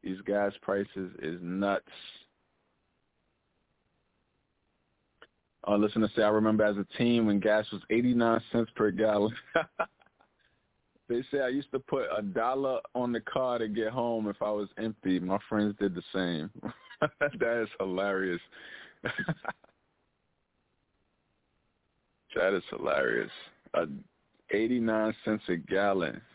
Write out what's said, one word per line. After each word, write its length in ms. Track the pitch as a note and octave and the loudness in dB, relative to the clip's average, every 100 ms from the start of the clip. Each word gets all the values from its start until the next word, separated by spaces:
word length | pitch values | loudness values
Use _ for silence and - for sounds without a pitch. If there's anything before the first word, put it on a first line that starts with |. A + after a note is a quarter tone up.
These 180 | - F#2+ | -8 -8
gas 300 | G2+ G2+ G2+ G2 | -4 0 0 -4
prices 540 | - G2+ G2+ - F#2 - | -4 -4 -4 -8 -12 -8
is 200 | D#2 F2 | -8 -8
nuts. 480 | F2 F#2 G2+ F#2+ - - - - - _ _ _ _ _ _ _ _ _ _ _ _ _ _ _ _ _ _ _ _ _ _ _ _ _ _ _ _ _ - _ _ _ - | -6 -2 0 0 -4 -20 -20 -20 -20 _ _ _ _ _ _ _ _ _ _ _ _ _ _ _ _ _ _ _ _ _ _ _ _ _ _ _ _ _ -20 _ _ _ 2
Oh, 100 | G#2 | 4
listen 260 | G#2 A2+ | 4 4
to 60 | G#2+ | 2
say, 120 | - | 4
"I 60 | G#2+ | 4
remember 340 | G#2+ A2 A2 | 4 4 4
as 120 | G#2+ G2+ | 4 2
a 80 | G2 - | -4 0
teen 260 | A#2+ A#2+ | 2 4
when 160 | A2 G2+ | 4 4
gas 240 | G#2 G#2+ G#2+ | 4 2 0
was 80 | G2+ - | -8 0
eighty-nine 540 | A2+ B2 A#2+ A#2 A2+ - | 2 4 4 4 2 0
cents 180 | A#2+ A2+ | -2 -2
per 160 | - G#2+ | 0 0
gallon." 440 | F#2+ A2 G#2 G#2+ A#2+ - | 2 2 4 2 -2 -4
<laughs> 100 | E3+ D3+ - E3 _ _ _ _ _ _ _ _ _ _ _ _ | -2 -2 -6 -6 _ _ _ _ _ _ _ _ _ _ _ _
They 160 | A#2+ C3 | -4 -2
say, 100 | C#3+ | -2
"I 80 | C3 | 0
used 220 | C3+ C#3 | -2 -4
to 60 | C3+ | -8
put 260 | - C#3 A#2 G2+ | -4 -4 -2 -4
a 60 | |
dollar 580 | G#2 F#2 A#2 C3+ C3+ B2 - | -2 0 0 0 0 -2 -4
on 180 | B2+ B2 | -4 -2
the 80 | A#2 | -2
car 380 | - - B2+ A#2+ | -2 -2 0 0
to 100 | A2+ | -2
get 240 | G#2+ A2 | -2 -2
home 340 | B2+ A#2+ A2+ G#2+ | -2 -2 -2 -4
if 140 | G2 | -2
I 100 | G#2 | -2
was 200 | G#2 G2+ - | -2 -4 -6
empty. 420 | A2 G#2+ F#2 F#2 | -6 -4 -2 0
My 180 | F2+ G2 - | 0 -4 0
friends 240 | G#2+ G#2 G2+ | 0 0 0
did 160 | G2+ | -2
the 80 | F2+ - | -2 -6
same." 360 | F#2+ F2+ E2 E2 - | -4 -2 -2 -6 -10
<laughs> 100 | - - - - D3+ _ D3 F3+ | -14 -14 -20 -4 -4 _ -4 0
That 220 | A#2 A#2 | 0 0
is 60 | A2 - | -2 -4
hilarious. 600 | F#2+ F#2 G2+ F#2+ F#2+ F2 - - - - - _ | -4 0 0 0 -2 -4 -8 -20 -20 -18 -20 _
<laughs> 60 | - - - E3 - - _ _ _ _ _ _ _ _ _ _ _ _ _ _ _ _ _ _ _ _ _ _ _ _ _ _ _ - | -8 -6 -4 -4 -6 -10 _ _ _ _ _ _ _ _ _ _ _ _ _ _ _ _ _ _ _ _ _ _ _ _ _ _ _ 0
That 180 | F#2 | 2
is 100 | G2 - | 0 -4
hilarious. 600 | - D2 C#2+ C2 A#1 G#1+ - - _ - | -6 -2 0 2 0 -2 -8 -20 _ -4
A 120 | - E2 C#2 - _ _ _ _ | -2 -2 -6 -14 _ _ _ _
eighty-nine 600 | G2 A2+ B2 A2+ A2 A2 G#2+ | 0 2 2 2 2 0 -2
cents 200 | - G#2+ - | -2 -4 -2
a 80 | F2 | -4
gallon. 640 | - F#2+ G2+ F#2+ D#2+ G1+ - | 0 0 2 2 -2 -6 -16